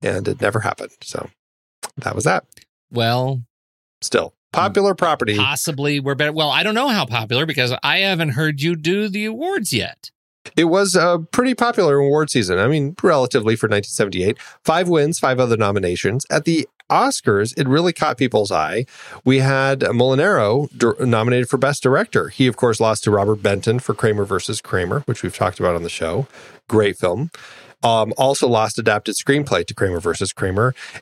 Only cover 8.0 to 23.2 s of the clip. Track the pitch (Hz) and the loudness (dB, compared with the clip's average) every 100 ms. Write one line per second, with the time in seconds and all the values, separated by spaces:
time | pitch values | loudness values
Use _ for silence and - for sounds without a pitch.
8 | 196 175 160 127 156 143 160 165 156 202 | 0 0 -2 0 -2 0 -2 -2 -2 0
9 | 214 202 214 226 349 392 208 220 - - | -2 -4 -6 -6 -4 -4 -2 -4 -4 -10
10 | - _ _ _ - - 165 185 196 175 | -20 _ _ _ -6 0 2 2 2 2
11 | 170 175 160 - 254 - 240 226 165 139 | 2 0 -2 0 0 0 0 2 2 2
12 | 139 151 151 127 90 90 113 156 139 180 | 2 2 2 0 0 2 2 2 -2 0
13 | 185 147 123 127 110 113 107 104 - - | 2 2 2 2 2 0 0 0 -2 -2
14 | 104 92 95 - - - - 165 180 165 | -2 0 -2 -2 -10 -6 0 0 2 2
15 | 147 170 139 127 123 110 101 101 90 87 | 2 0 0 2 2 2 0 0 -2 -2
16 | 98 123 - 151 156 160 - _ - 165 | -2 -4 -2 -2 0 0 -2 _ -2 0
17 | - - - 101 113 - 135 143 175 170 | 2 0 0 2 0 -2 0 2 2 0
18 | 151 123 127 110 101 85 78 104 131 - | -2 0 0 0 0 0 0 -2 -6 -12
19 | - - 123 135 135 135 135 135 98 117 | -20 -4 0 2 2 2 0 0 0 2
20 | 127 131 190 175 104 127 143 117 - - | 2 2 2 2 2 0 -2 0 0 2
21 | 127 113 117 123 120 127 135 139 127 147 | 0 2 2 0 0 0 0 2 2 2
22 | 220 - 80 - 127 - 123 107 113 107 | 0 -2 -2 0 0 2 0 2 0 0
23 | 110 104 | 2 2